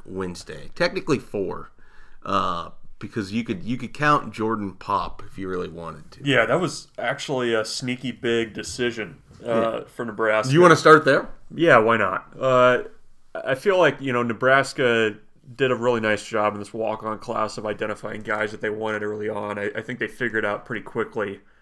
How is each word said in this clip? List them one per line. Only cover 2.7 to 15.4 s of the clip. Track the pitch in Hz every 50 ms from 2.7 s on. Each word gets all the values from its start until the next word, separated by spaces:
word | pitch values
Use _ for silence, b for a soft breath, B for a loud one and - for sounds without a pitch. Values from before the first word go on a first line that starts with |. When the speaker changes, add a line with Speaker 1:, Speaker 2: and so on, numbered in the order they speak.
| - - - - - -
Speaker 1:
because | - 107 - 117 101 92 104
you | 117 117
could, | 123 110 87 85
you | 107 127 123
could | 123 110 -
count | - 147 151 147 139 - 113 107
Jordan | - 110 110 113 107 101 98 87
Popp | - - - 101 95 87 85 - - -
if | 95 - 92
you | 95 92
really | 92 90 90 87
wanted | 80 85 82 82 80 73 78 - -
to. | - -
Speaker 2:
Yeah, | 143 131 120 113
that | 110 127 170
was | 185 180 - - - - - -
actually | - 117 113 - - - 147 127 123 120 117
a | 110 107
sneaky | - - - 135 123 127 127 - 123 110
big | - - 120 117 117 113 110 101
decision, | 110 104 - - - 123 120 113 117 104 87 76 - - - - - -
uh, | 120
Speaker 1:
Yeah. | 117 113 113 113 113 - -
Speaker 2:
for | - - - 123
Nebraska. | 117 104 104 113 110 107 110 110 131
Speaker 1:
Do | 135
you | 165
wanna | 175 175 160
start | 147 - 160 156 151 -
there? | 139 139 - - - - - - - -
Speaker 2:
Yeah, | - 160 170 135 117
why | 107 113 113
not? | 110 101 92 92 - - - - -
Uh, | - 131 127 123 123 127 123 - - - - - - - - - - - -
I | - - - 135
feel | 131 - 208 190 185
like, | 170 143 135 135
you | 139 135 123
know, | 120 120
Nebraska | 117 113 98 127 127 135 139 139 139 - - 135 120 117 113 113 107 104 110 - - - -